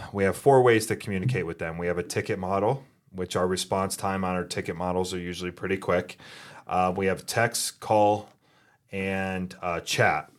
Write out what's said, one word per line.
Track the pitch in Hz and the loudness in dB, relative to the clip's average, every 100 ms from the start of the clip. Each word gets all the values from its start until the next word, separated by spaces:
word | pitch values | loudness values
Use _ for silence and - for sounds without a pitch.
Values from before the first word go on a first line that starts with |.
| - | -6
we | 101 | 0
have | 95 87 | 2 4
four | 139 135 | 6 8
ways | 123 110 - | 8 6 2
to | 104 | -4
communicate | - 95 120 120 82 | -4 -2 0 0 -2
with | 82 | -4
them. | 82 85 | -6 -4
We | 87 | -2
have | 87 | -2
a | |
ticket | - 110 101 98 | -2 -4 -2 -4
model, | 92 98 104 135 - _ _ | 0 0 2 0 -6 _ _
which | 92 92 92 | -10 -4 0
our | 90 | 2
response | 92 - 98 95 - | 0 0 0 0 -2
time | 98 95 | -4 -2
on | 92 90 | -2 -2
our | |
ticket | 87 - 95 85 | -4 -6 -6 -4
models | 90 90 90 | -2 -2 -2
are | 90 | -4
usually | 87 87 90 | -8 -8 -8
pretty | - 92 95 | -8 -4 -4
quick. | - 90 - - - - - - - | 0 0 0 -12 -20 -20 -20 -18 -4
Uh, | 90 92 92 | 0 2 2
we | 95 | 0
have | 90 - | -2 -2
text, | - 117 - - - | 0 0 0 -6 -8
call, | - 107 104 107 - _ _ _ _ _ _ | 0 4 4 2 -4 _ _ _ _ _ _
and, | 98 95 95 95 92 90 - | -6 -4 -2 -2 -4 -6 -6
uh, | 90 85 | -4 -4
chat. | - - 104 76 - | -4 2 4 2 -4